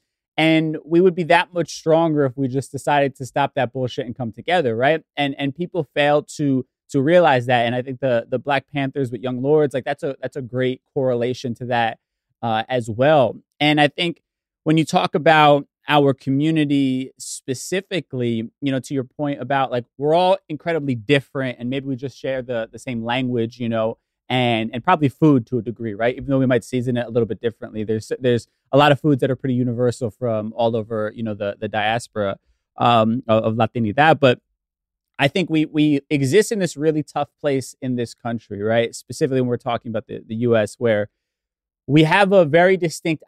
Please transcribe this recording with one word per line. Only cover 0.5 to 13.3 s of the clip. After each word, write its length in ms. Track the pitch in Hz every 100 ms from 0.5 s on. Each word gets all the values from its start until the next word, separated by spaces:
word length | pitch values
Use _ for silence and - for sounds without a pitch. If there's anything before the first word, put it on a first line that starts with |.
| 160 160 156 147
we 160 | 170
would 140 | 190 175
be 80 |
that 300 | 156 175 175
much 200 | 180 160 -
stronger 480 | 160 160 165 147
if 140 | 135 131
we 100 | 135
just 240 | 131 -
decided 440 | 139 - 147 139 -
to 100 | 127
stop 300 | 147 139 -
that 180 | 127
bullshit 320 | 135 127 - 123
and 100 | 117
come 160 | 113
together, 440 | 110 131 180 131 113
right? 280 | 135 160 _ -
And, 200 | 143 139
and 160 | 139 135
people 320 | 175 - 147 151
fail 260 | 143 147 - -
to, 300 | 143 131 - _ _
to 120 | 143
realize 460 | 139 180 160 131 120
that. 180 | 123 120
And 100 | 123
I 60 |
think 180 | 131 127
the, 280 | 135 117 110
the 100 | 127
Black 260 | 143 139 -
Panthers 400 | 143 135 143 127
with 100 | 117
Young 200 | 127 123
Lords, 320 | 139 156 147
like, 100 | 131
that's 200 | 143 143
a, 120 | 147 131
that's 160 | 131 147
a 40 |
great 400 | 120 123 127 131 _
correlation 600 | 147 127 120 120 127 127 113
to 100 | 123
that, 340 | 120 113 120 _ _ _ -
uh, 220 | 117 110 113
as 200 | 127 117
well. 460 | 107 139 156 113